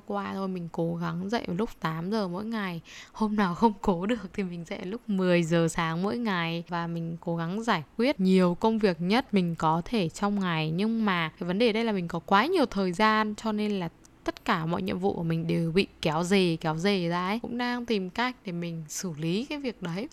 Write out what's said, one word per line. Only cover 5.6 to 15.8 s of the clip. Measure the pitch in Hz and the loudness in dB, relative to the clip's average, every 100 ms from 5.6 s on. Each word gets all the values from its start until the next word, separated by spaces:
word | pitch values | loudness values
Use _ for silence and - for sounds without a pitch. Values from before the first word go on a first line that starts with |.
| 165 | 2
sáng | - 165 165 | 0 -2 0
mỗi | 196 240 | -2 -2
ngày. | 226 180 165 170 170 | -2 0 -2 -4 -4
Và | 175 170 | -6 -4
mình | 170 165 165 | -4 -6 -6
cố | 170 170 | -4 -4
gắng | 165 202 | -2 -2
giải | 233 180 - - | 0 0 -2 0
quyết | 254 294 | 0 2
nhiều | 185 185 180 175 | 4 6 6 4
công | 226 220 | 2 4
việc | 208 160 | 2 2
nhất | 180 233 - | 0 0 2
mình | 202 175 160 | 0 0 0
có | 160 165 - | 2 2 0
thể | 226 165 | 0 -2
trong | - 208 202 | -2 -2 0
ngày. | 185 160 156 | 0 0 0
Nhưng | 170 220 226 208 | 0 0 0 2
mà | 175 160 - | 2 0 -2
cái | 175 | -2
vấn | 190 | 2
đề | 240 | 2
đây | 220 | 2
là | 233 | 0
mình | 196 170 | 0 -2
có | 170 | -4
quá | - 202 226 | 4 4 6
nhiều | 370 262 | 4 2
thời | 202 185 | 2 0
gian, | 170 214 214 214 208 | 2 4 4 0 -2
cho | 226 | -2
nên | 208 214 | 0 0
là | 196 165 - - - | -2 -4 -8 -20 -12
tất | - - - | -8 -6 -2
cả | 170 160 | 0 0
mọi | 180 | -2
nhiệm | 190 180 | -2 -2
vụ | 196 | 0
của | - | 0
mình | 165 165 165 | -2 0 0
đều | 170 165 | 0 2
bị | 175 | 2